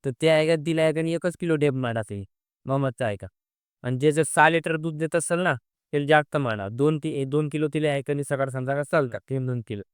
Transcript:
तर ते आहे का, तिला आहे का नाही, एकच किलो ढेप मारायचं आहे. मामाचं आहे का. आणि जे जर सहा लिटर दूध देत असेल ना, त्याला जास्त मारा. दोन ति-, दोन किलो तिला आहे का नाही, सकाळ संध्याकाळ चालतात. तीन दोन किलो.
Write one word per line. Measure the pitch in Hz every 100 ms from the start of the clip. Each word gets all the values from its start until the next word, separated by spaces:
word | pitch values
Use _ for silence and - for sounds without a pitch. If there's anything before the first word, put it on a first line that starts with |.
तर | 139
ते | 123 156
आहे | 156 156
का, | 165
तिला | 147 160
आहे | 160
का | 156
नाही, | 165
एकच | 165 180 -
किलो | 175 156
ढेप | 147 131
मारायचं | 127 113 107
आहे. | 101 98 _ _ _ -
मामाचं | 135 135 117
आहे | 117 101
का. | 92 _ _ _ _ _
आणि | 127 127
जे | 151
जर | 151
सहा | 151 - 156
लिटर | 165 170 160
दूध | 160 151
देत | 160 170
असेल | - 170
ना, | 180 127 _ _ _
त्याला | 147 143
जास्त | 151 147 151
मारा. | 131 107 98
दोन | 120 147 156
ति-, | 156 139 135
दोन | 143 151
किलो | 151 151
तिला | 151 151
आहे | 143
का | 135
नाही, | 143
सकाळ | 143 135 135
संध्याकाळ | 131 127 139 147
चालतात. | 165 127 - _
तीन | 135 127
दोन | 123 113
किलो. | 101 -